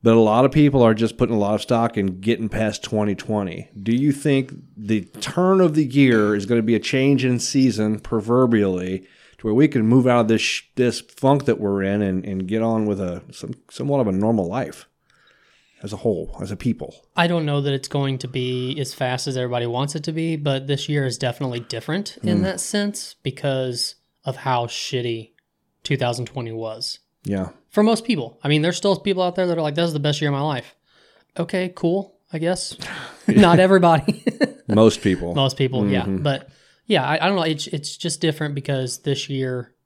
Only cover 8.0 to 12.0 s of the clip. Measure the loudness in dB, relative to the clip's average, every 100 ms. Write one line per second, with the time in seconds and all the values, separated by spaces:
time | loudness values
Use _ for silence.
8 | -2 -4 2 4 4 4 2 0 -4 -6
9 | -10 _ _ _ -2 4 4 4 4 4
10 | 6 2 4 2 0 -6 -10 -2 -2 -2
11 | -12 -2 2 2 2 -2 0 0 0 0